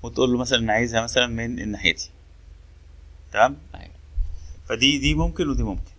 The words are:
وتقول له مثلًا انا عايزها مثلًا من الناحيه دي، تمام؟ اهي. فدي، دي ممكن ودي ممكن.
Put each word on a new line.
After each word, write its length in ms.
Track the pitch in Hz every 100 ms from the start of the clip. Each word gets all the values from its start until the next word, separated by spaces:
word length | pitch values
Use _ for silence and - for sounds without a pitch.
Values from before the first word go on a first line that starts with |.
وتقول 280 | 120 117 127
له 60 | 120
مثلًا 220 | 123 127
انا 140 | 113
عايزها 280 | 107 120 117
مثلًا 260 | 117 120 123
من 320 | 117 117 123
الناحيه 340 | 107 101 90
دي، 160 | 82 - - - - - - - - - - - - -
تمام؟ 240 | - 120 - - -
اهي. 140 | - - - - - - - - -
فدي، 320 | 117 135 143
دي 160 | 139
ممكن 360 | 151 165 170 165
ودي 140 | 123
ممكن. 280 | 110 92 -